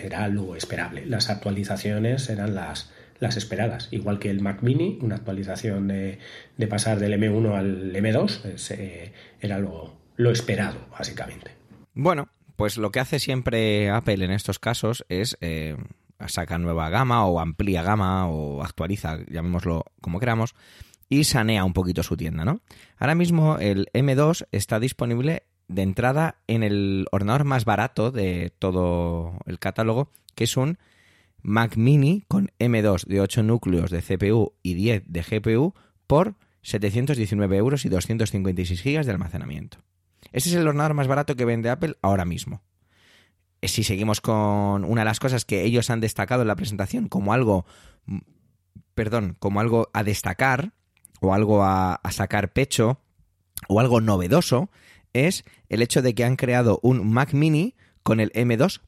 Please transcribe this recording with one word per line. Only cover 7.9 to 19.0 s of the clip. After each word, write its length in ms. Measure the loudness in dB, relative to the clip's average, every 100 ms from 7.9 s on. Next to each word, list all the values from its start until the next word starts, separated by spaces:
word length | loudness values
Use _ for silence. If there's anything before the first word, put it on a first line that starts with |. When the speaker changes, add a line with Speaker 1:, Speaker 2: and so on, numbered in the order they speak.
| -2
Speaker 1:
M 160 | 0
dos, 320 | 2 0 -2
es, 260 | -10 -10 -10
eh, 420 | -10 -10 -12 -18 -20 -20 -8
era 200 | -4 -4
lo, 340 | -4 -8 -16 -20 _ 0
lo 120 | 2
esperado, 560 | 2 0 -2 -2 -6 -16
básicamente. 600 | -14 -12 -10 -12 -14 -20 -20 _ -20 -14
Speaker 2:
Bueno, 340 | -2 0 0 -4 _ _ -4
pues 180 | -2 -2
lo 160 | -4
que 80 | -2
hace 200 | -2 -2
siempre 680 | -2 -2 -2 0 2 2 2
Apple 360 | 0 0 0 0
en 60 |
estos 280 | -2 -2 -4
casos 460 | -4 -2 -2 -4 -4
es, 300 | -4 -4 -4
eh, 380 | -6 -6 -6 -8 -12 -16 _ -14 -8
saca 300 | -6 -4 -2
nueva 320 | -2 -2 0
gama 360 | 0 2 2 4
o 140 | 2
amplía 420 | 0 -2 0 0
gama 460 | 2 2 2 0 0
o 340 | -2 -4 -6
actualiza, 580 | -8 -6 -4 -4